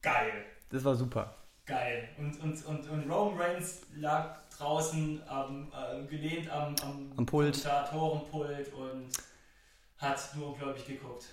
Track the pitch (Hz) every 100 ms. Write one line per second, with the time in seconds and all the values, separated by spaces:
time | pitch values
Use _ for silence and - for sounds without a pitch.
0 | - - 110 107 - - - 131 135 127
1 | 123 117 101 - - - - - 120 120
2 | - - 147 151 156 151 156 147 151 151
3 | 139 170 202 180 175 180 170 - - 147
4 | 151 156 160 - - - 147 156 160 160
5 | 151 151 - 131 135 139 147 - - 135
6 | 143 151 156 165 160 147 147 147 139 143
7 | 139 131 120 151 147 143 147 143 143 156
8 | 160 151 147 151 143 143 139 135 131 131
9 | 127 131 - - - - - - - -
10 | 143 139 - 147 143 139 139 135 120 135
11 | 131 120 -